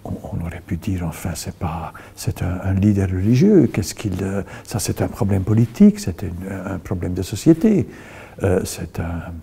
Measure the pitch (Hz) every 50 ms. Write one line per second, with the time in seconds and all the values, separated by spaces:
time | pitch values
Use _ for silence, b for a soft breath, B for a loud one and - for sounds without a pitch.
0 | _ - - - - - - - 87 85 - - - - 95 82 - - 92 90
1 | 85 82 78 - - 90 82 - - 90 - - - 82 80 82 80 78 B B
2 | B B B - - - - - 95 90 90 92 - 95 98 95 95 107 104 98
3 | 95 92 95 92 92 107 123 127 170 208 214 180 135 110 - - 104 - - -
4 | - 104 92 95 98 95 98 98 92 B B B B - - 107 - - - -
5 | 98 85 - - 104 95 101 95 92 107 110 107 120 120 - - 202 208 202 -
6 | - - 85 - 101 87 87 87 92 95 98 95 92 98 95 87 - - 107 87
7 | 87 92 90 92 95 - - 98 - 156 165 160 - 220 214 180 110 B B B
8 | B B B B B B B B - 95 92 92 - - - - 87 82 - -
9 | 85 85 85 85 82 85 85 82